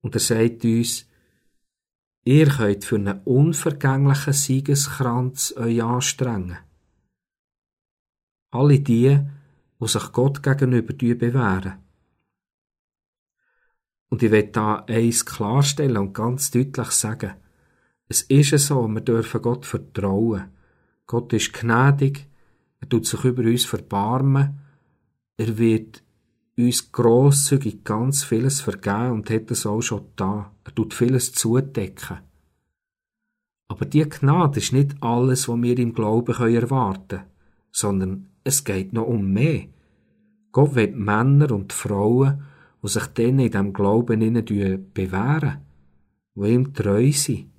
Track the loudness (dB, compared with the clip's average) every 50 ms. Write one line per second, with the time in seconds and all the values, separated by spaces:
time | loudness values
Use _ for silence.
0 | -8 -4 -2 -2 0 0 2 2 2 2 0 0 0 0 2 2 0 -2 -4 -8
1 | -10 _ _ _ _ _ _ _ _ _ _ _ _ _ _ _ _ _ _ _
2 | _ _ _ _ _ 4 6 6 6 6 4 2 2 0 0 0 -2 -2 -2 -2
3 | 0 -2 -4 -4 -2 0 4 4 4 4 2 0 -2 -4 -4 0 0 0 2 2
4 | 2 2 2 0 0 -2 -2 -2 0 0 -2 -2 0 0 0 0 0 -4 -4 -4
5 | -2 -2 0 0 -2 -2 -4 -6 -8 -8 -6 -4 -2 0 0 0 0 0 -2 -2
6 | -2 -4 -2 -2 -4 -4 -2 -4 -6 -8 -10 -14 -16 _ _ _ _ _ _ _
7 | _ _ _ _ _ _ _ _ _ _ _ _ _ _ _ _ _ _ _ _
8 | _ _ _ _ _ _ _ _ _ _ -2 2 4 4 4 4 4 2 2 4
9 | 6 6 4 4 2 0 -8 -14 _ _ _ _ _ _ _ _ -6 -4 -4 -4
10 | -4 -4 -2 0 0 0 0 -2 -2 -2 0 2 2 2 2 0 0 -2 -6 -2
11 | 0 0 0 0 -2 0 0 0 0 0 0 -2 -4 -8 -12 -12 _ _ _ _
12 | _ _ _ _ _ _ _ _ _ _ _ _ _ _ _ _ _ _ _ _
13 | _ _ _ _ _ _ _ _ _ _ _ _ _ _ _ _ _ _ _ _
14 | _ _ -4 0 2 4 4 4 2 2 -2 -2 0 0 -2 -4 -4 -2 0 2
15 | 2 2 0 0 -4 -6 -8 -6 -4 0 2 2 2 2 0 -2 0 0 0 0
16 | -2 -4 -4 -4 -4 -4 -4 -4 -6 -2 0 0 0 0 -4 -8 -6 -2 -2 -2
17 | -2 -2 -6 -6 -8 -10 -10 -14 _ _ _ _ _ _ _ _ _ _ _ _
18 | _ _ -4 -4 0 _ 4 4 6 6 4 2 2 2 0 0 0 -2 -4 -4
19 | -2 0 0 0 0 -2 -6 -4 -2 -2 -4 -4 -6 -8 -8 -8 -8 -8 _ -4
20 | -2 0 0 0 0 0 -2 -4 -6 -12 _ _ _ _ _ _ _ _ _ _
21 | _ -4 -4 -4 -2 -2 -2 -2 -2 -4 -8 -6 -2 0 2 4 6 4 4 4
22 | 2 -2 -2 -4 -14 -20 _ _ _ _ _ _ _ _ _ _ -6 -2 -2 -2
23 | 0 -2 -6 -2 -2 -2 0 2 0 0 2 0 0 -4 -6 -10 -8 -6 -4 -2
24 | -2 0 0 0 2 2 2 2 2 0 -2 -8 -16 _ _ _ _ _ _ _
25 | _ _ _ _ _ _ _ -6 -4 -4 0 2 2 2 2 2 -2 -6 -20 -20
26 | _ _ _ _ _ _ _ _ _ _ _ 0 0 2 0 0 -6 _ -4 0
27 | 2 4 6 6 6 6 4 4 2 0 0 0 0 -2 -8 -8 -8 -6 -4 -2
28 | -2 -2 -2 -4 -2 -2 -2 0 0 0 -2 -2 -4 -6 -8 -6 -4 -4 -2 -2
29 | -2 -2 -4 -4 -4 -2 -4 -4 -2 -4 -6 -4 -4 -4 -4 -2 -4 -4 -6 -8
30 | -10 -14 _ -4 -4 -2 -2 -4 -6 -10 _ _ _ -10 -4 -4 -4 -4 0 0
31 | 0 2 2 0 0 -2 -4 -4 -2 0 0 0 0 -2 -6 -8 -8 -8 -10 -16
32 | -14 -14 -14 -14 -16 _ _ _ _ _ _ _ _ _ _ _ _ _ _ _
33 | _ _ _ _ _ _ _ _ _ _ _ _ _ _ -10 -10 -8 0 2 0
34 | 0 0 -4 -2 0 2 4 4 2 2 0 0 -4 0 2 2 2 2 -2 -6
35 | -4 -2 0 2 2 2 2 0 -2 -4 -2 -2 0 0 0 0 0 -2 -2 -2
36 | 0 2 2 0 0 0 -2 0 2 2 2 2 2 2 0 0 0 0 -4 -6
37 | -10 _ -12 -12 -12 _ _ _ _ _ _ _ _ _ _ -4 -2 -2 -2 -2
38 | -2 -4 -6 -8 -12 -18 _ _ _ -2 -2 -2 -2 -4 -6 -6 -6 -4 -4 -4
39 | -2 -2 -2 -2 -2 0 0 2 2 2 0 -2 -6 -12 -20 _ _ _ _ _
40 | _ _ _ _ _ _ _ _ _ _ _ 2 2 4 4 2 0 0 0 -4
41 | -2 0 2 2 4 4 6 6 4 4 2 -2 -4 -6 -10 -8 -6 -4 -2 0
42 | 2 2 4 4 4 2 0 -2 -8 -16 -20 _ -20 _ _ _ -8 -4 -4 -4
43 | -6 -6 -4 0 0 2 2 2 2 2 0 0 -2 -2 -2 0 0 2 2 2
44 | 2 0 0 0 2 2 0 0 -2 -2 -2 -2 0 0 -2 -4 -6 -10 _ -6
45 | -6 -4 -2 -2 0 0 0 0 0 -4 -6 -6 -14 -20 _ _ _ _ _ _
46 | _ _ _ _ _ _ _ -4 0 0 2 2 0 -2 -4 -4 -2 0 2 2
47 | 2 2 2 0 -4 -4 -6 -8 -8 -16 _